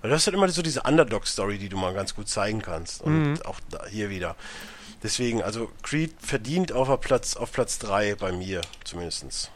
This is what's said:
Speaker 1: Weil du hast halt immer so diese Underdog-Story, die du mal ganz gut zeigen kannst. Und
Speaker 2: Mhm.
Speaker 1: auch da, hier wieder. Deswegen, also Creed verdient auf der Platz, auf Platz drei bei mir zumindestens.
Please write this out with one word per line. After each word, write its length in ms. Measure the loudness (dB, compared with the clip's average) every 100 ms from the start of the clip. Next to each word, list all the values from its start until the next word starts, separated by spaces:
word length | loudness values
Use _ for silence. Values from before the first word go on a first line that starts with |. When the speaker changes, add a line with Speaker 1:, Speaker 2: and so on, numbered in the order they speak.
Speaker 1:
Weil 80 | 4
du 60 | 4
hast 120 | 4
halt 80 | 6
immer 140 | 4
so 120 | 4
diese 200 | 0 0
Underdog-Story, 720 | 4 6 6 4 -2 -2 0 -2
die 120 | -4
du 80 | 0
mal 160 | 0
ganz 200 | 0 -2 -4
gut 120 | -4
zeigen 340 | 0 2 0
kannst. 400 | -2 -6 -6 -4
Und 300 | 2 4 4
Speaker 2:
Mhm. 100 | 0
Speaker 1:
auch 160 | -6 -10 -8
da, 160 | -10 -8
hier 220 | -6 -4
wieder. 260 | -2 -4 -6 -12 -14 -14 -16 -18 -8
Deswegen, 380 | -4 0 2 2
also 300 | 0 -4 -6 -8
Creed 300 | -4 0 -2 -4
verdient 540 | -4 -4 0 0 0
auf 160 | 2 4
der 80 | 4
Platz, 400 | 4 2 2 -4
auf 140 | -4
Platz 260 | 0 0 0
drei 340 | 0 2 2 0
bei 160 | -2
mir 260 | -2 -2 -4 -4 -10
zumindestens. 680 | -10 -8 -6 -6 -6 -8 -8